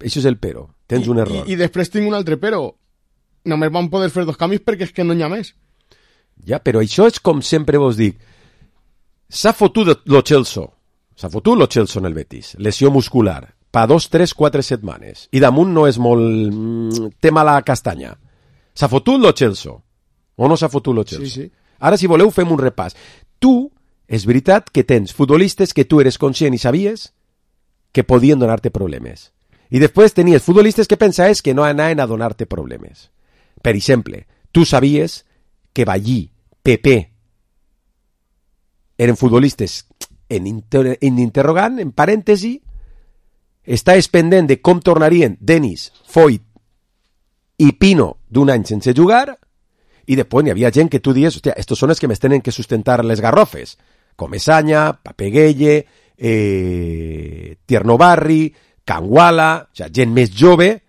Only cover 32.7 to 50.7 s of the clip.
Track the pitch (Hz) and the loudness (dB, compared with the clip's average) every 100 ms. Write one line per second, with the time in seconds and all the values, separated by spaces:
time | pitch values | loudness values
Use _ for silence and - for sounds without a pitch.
32.7 | 60 50 - _ _ _ _ _ _ 120 | -14 -20 -20 _ _ _ _ _ _ -2
33.7 | 104 117 127 - 50 - _ _ 170 165 | -2 0 0 -2 -14 -20 _ _ 0 2
34.7 | 135 135 147 165 - _ _ _ _ _ | 2 2 0 -2 -8 _ _ _ _ _
35.7 | - 110 98 104 123 80 _ _ _ - | -4 -2 -2 -2 -4 -6 _ _ _ 0
36.7 | 117 143 120 87 _ _ _ _ _ _ | 2 2 0 -2 _ _ _ _ _ _
37.7 | _ _ _ _ _ _ _ _ _ _ | _ _ _ _ _ _ _ _ _ _
38.7 | _ _ - 120 113 127 120 139 - 98 | _ _ -2 -2 0 2 2 2 -2 -8
39.7 | - - - - _ - 101 95 110 107 | -10 -18 -20 -20 _ -10 -8 -8 -10 -4
40.7 | 139 131 127 139 123 120 139 143 165 214 | -2 0 -2 0 0 0 0 0 0 -2
41.7 | 254 160 - 170 214 202 208 220 269 - | -4 -6 -2 0 0 0 -2 -2 -10 -14
42.7 | - - - _ _ _ _ _ _ - | -20 -20 -20 _ _ _ _ _ _ -8
43.7 | 120 - 190 - 175 165 185 156 135 175 | -2 2 2 4 0 2 2 2 0 2
44.7 | 180 180 165 156 170 135 95 104 165 131 | 2 2 2 4 2 2 -2 0 0 0
45.7 | 82 - _ _ 165 156 107 - _ _ | -6 -16 _ _ 4 4 4 -6 _ _
46.7 | _ _ _ _ _ _ _ _ - 147 | _ _ _ _ _ _ _ _ 2 2
47.7 | - 190 180 92 - - 117 139 123 98 | 4 4 4 0 -4 -4 0 2 0 -2
48.7 | 107 127 127 175 233 277 254 _ _ _ | -4 0 2 4 4 0 -8 _ _ _
49.7 | _ _ _ - 135 117 123 151 95 120 | _ _ _ -4 -2 0 0 0 0 0